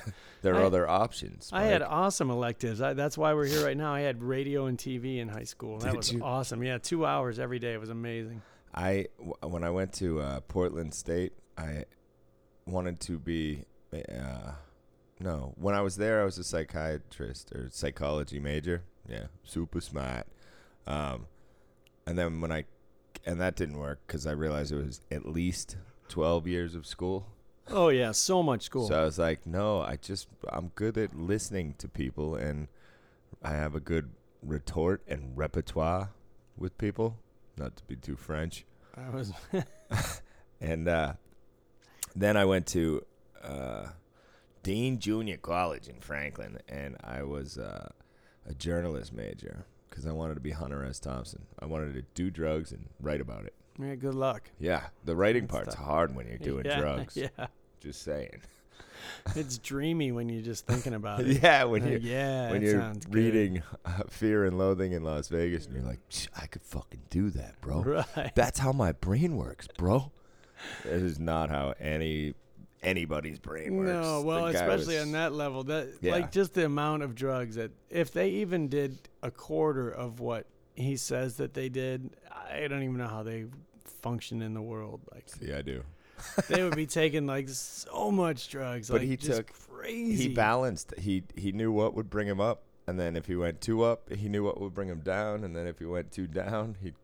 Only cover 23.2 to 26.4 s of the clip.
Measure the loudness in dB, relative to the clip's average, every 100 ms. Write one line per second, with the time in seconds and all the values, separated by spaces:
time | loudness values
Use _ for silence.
23.2 | -6 0 0 0 -2 -4 -6 -8 -8 -6
24.2 | -2 0 0 0 0 -2 -4 -8 -8 -8
25.2 | -4 0 0 -2 -6 -12 -14 -20 -8 0
26.2 | 4 4